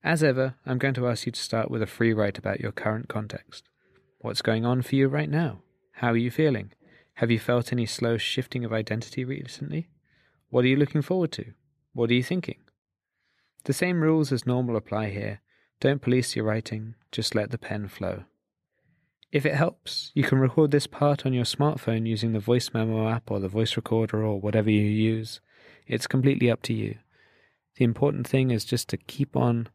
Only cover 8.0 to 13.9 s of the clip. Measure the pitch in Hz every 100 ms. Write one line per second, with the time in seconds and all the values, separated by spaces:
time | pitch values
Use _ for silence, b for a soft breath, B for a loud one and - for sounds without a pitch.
8 | 117 117 - - 127 127 117 110 110 110
9 | 117 - 127 139 127 - 147 151 165 _
10 | _ _ _ _ _ 127 123 139 143 151
11 | 139 185 165 - 107 - _ _ _ -
12 | 117 123 127 185 - - _ _ _ _
13 | _ b b b b b - 139 180